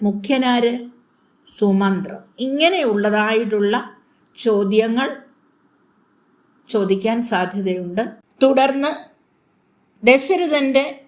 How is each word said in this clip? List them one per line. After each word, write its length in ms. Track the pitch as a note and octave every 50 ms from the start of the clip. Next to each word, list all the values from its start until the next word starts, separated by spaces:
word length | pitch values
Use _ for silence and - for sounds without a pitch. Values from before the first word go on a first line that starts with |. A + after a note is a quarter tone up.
| G#3
മുഖ്യനാര്? 760 | G#3 G3+ G3+ - - C4+ B3+ B3+ B3 B3 A#3+ A#3 A#3+ A#3+ B3 - - - _ _ _ _ _ _ _ _ _ -
സുമന്ത്രർ. 720 | - - - G#3+ G3+ G3 G3 G3+ G3 F#3+ F3 - - - - - _ _ -
ഇങ്ങനെയുള്ളതായിട്ടുള്ള 1600 | B3 C4+ C4+ D4 D#4+ E4+ F#4+ F4 D4 A3+ G3+ G#3 G#3 G#3 G#3 G#3+ G#3+ A3 A3 A3 A#3 G#3 G#3+ G#3 G3+ G3+ A3 B3+ - - - - _ _ _ _ _ _ -
ചോദ്യങ്ങൾ 800 | - - A3+ G#3+ G3+ G3+ G3 G#3+ G#3+ A3 A3+ A3+ A#3+ C4+ C#4+ - - - - _ _ _ _ _ _ _ _ _ _ _ _ _ _ _ _ _ _ _ _ _ _ _ _ _ _ _ -
ചോദിക്കാൻ 520 | - G#3 G3 F#3+ G3 F#3+ F#3+ A3 A#3 A#3+
സാധ്യതയുണ്ട്. 880 | A#3 - G#3 F3+ F#3 F3+ G3 G3+ F#3+ F#3 F3+ F3+ F3+ F3 F3+ G#3 A#3+ A#3 - - _ _ _ - C4
തുടർന്ന് 720 | C4+ C4 C4 C4 C4+ C4 C#4 C#4+ D4 - - - - _ _ _ _ _ _ _ _ _ _ _ _ _ _ _ _ _ _ A3
ദശരഥന്റെ 1000 | A#3+ B3+ C4+ C4+ D#4+ F#4+ F4 F4 D4 D4+ C#4+ C4+ C4+ C4 C4+ C#4 C#4+ C#4 - -